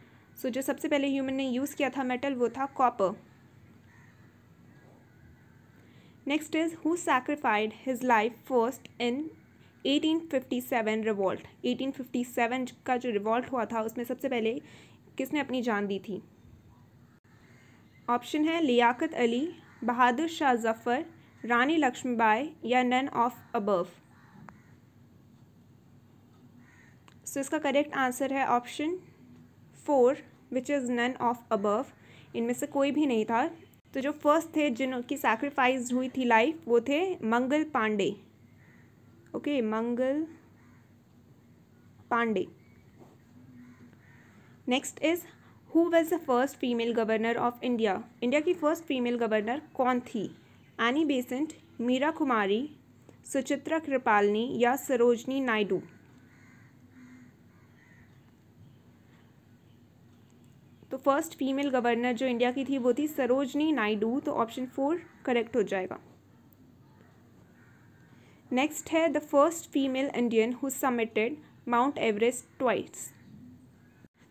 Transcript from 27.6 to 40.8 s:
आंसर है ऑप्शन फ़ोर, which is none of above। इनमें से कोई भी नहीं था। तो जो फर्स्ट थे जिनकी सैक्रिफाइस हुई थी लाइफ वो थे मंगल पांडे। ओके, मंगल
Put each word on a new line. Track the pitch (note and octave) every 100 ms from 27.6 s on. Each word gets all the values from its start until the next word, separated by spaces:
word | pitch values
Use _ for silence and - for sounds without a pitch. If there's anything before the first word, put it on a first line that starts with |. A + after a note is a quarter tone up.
| C#4+ C4+ D4
आंसर | C4+ C4 B3 C4+
है | C4+ C4
ऑप्शन | A#3+ A#3+ - D4+ F#4 - - - - - - - - -
फ़ोर, | C#4 B3 D4 - - -
which | B3+ B3
is | C#4+ B3
none | A#3+ B3 C4
of | A#3 A#3 -
above। | A3 G#3 G#3+ C#4 - - - - A#3
इनमें | A#3
से | B3 D4
कोई | C#4 C#4
भी | D4 D4+
नहीं | A3+
था। | G#3+ A3+ D#4+ - - - _
तो | C4+
जो | C4+
फर्स्ट | D4 D4 D#4 D#4+ D#4
थे | D4
जिनकी | A3+ C4 C4 B3 C#4
सैक्रिफाइस | A#3 A3 C#4+ C#4+ B3+ C4 B3
हुई | B3 C4
थी | C4
लाइफ | B3 A3+ B3+ D#4+ -
वो | A#3+
थे | A#3 C#4+ F#4+ F4+
मंगल | A3 A#3 B3+ D4+
पांडे। | D#4 B3+ A3 G#3 F3 - - - - - - - - - - - - -
ओके, | C#4+ C#4+
मंगल | A3 A3 A#3 A#3+ B3+ C#4+ D#4+ - - - - -